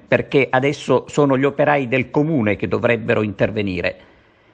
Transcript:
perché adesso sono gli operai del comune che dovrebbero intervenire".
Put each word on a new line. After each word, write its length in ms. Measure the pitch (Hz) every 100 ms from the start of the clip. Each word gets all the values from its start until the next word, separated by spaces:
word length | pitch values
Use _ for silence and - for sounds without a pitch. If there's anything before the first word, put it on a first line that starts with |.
| -
perché 400 | 147 - 143 131
adesso 560 | 131 139 151 - 127 -
sono 300 | - 143 131
gli 80 | 139
operai 420 | 143 147 147 127
del 240 | 131 123
comune 460 | - 147 160 107 98
che 100 | 107
dovrebbero 540 | 104 113 117 113 110
intervenire". 760 | 107 95 113 107 101 90 87 - - _ _ _ _